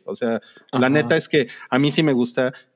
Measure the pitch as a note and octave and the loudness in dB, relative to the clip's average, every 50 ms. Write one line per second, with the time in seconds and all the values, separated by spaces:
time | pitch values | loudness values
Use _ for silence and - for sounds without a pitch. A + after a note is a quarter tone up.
0 | _ - G2+ - B2+ A#2 A#2 G#2 - - - - - _ - B2 B2 C3 C#3+ D3+ | _ -12 -8 -6 -4 -4 -4 -4 -6 -10 -20 -20 -14 _ -2 0 2 2 2 2
1 | D3 C3 D#3+ D#3+ D#3 - - D3 C3 - - - - - B2+ C3 C#3+ D3 C3+ E3+ | 2 2 0 0 0 0 0 0 0 -2 -6 -16 -8 -2 0 0 0 2 2 2
2 | D#3+ D3+ C3+ A#2+ B2 A#2+ - C#3 B2+ B2+ B2+ - - _ _ | 2 2 2 2 0 -2 -2 -2 -2 -2 -4 -8 -16 _ _